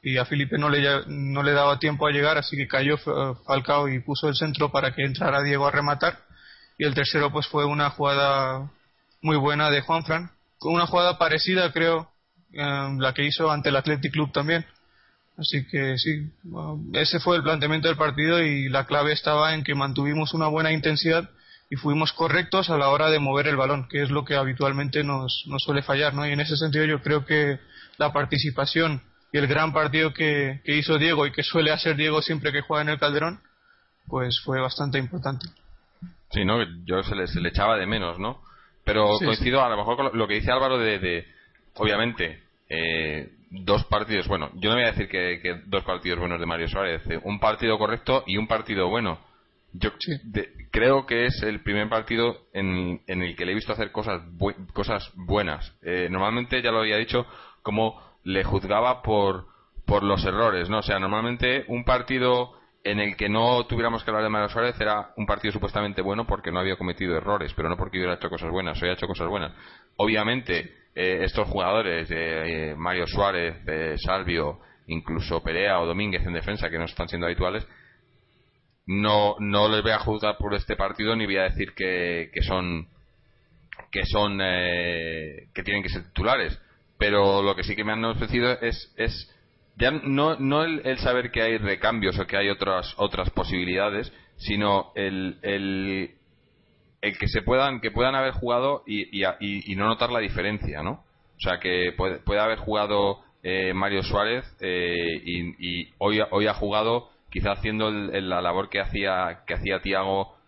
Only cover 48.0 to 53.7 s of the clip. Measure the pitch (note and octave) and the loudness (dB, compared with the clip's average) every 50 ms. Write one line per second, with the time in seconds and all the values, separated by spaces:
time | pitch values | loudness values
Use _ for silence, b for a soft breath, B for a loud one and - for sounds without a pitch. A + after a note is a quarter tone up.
48 | - - B2+ C3 - - F#2 G2+ A2 A2 A2+ A2 G#2+ - A2 F#2+ F#2 F2 G2+ A#2 | -2 0 0 0 0 0 -2 -2 0 0 -2 -2 -2 -2 -2 0 0 2 0 0
49 | A#2 G2 E2 - b b b b b b b _ _ _ - F2+ E2+ G#2+ - - | 0 -2 -4 -6 b b b b b b b _ _ _ -6 -2 -2 -2 -2 -4
50 | - - D#3+ C#3 - A2+ G#2 G#2+ G2 - - - - - - A2 A2 B2+ C3+ C#3 | -6 -6 -6 -6 -6 -6 -4 -4 -4 -4 -10 -18 -18 -4 0 4 6 6 6 4
51 | C3 - A#2+ A#2 A#2+ B2 A#2+ - G#2+ G#2+ G#2+ G2+ - - G2+ G#2 G#2 A2 A2+ A2+ | 2 0 0 0 2 0 0 0 -2 -4 -4 -4 -4 -2 0 0 0 2 0 -2
52 | A2 - A#2 A2+ A#2 A#2+ A2+ - - _ _ F#2+ G2 F#2+ F2+ F2+ F#2 F2+ F2 E2+ | 0 0 0 2 2 2 0 -2 -12 _ _ -4 -2 0 0 0 -2 -2 -4 -6
53 | _ - F#2 F2+ F2+ F2 F2 - F2+ F2+ F#2+ G#2+ A2+ - | _ -6 -4 -2 -2 -4 -4 -4 -4 -2 -2 -4 -2 -4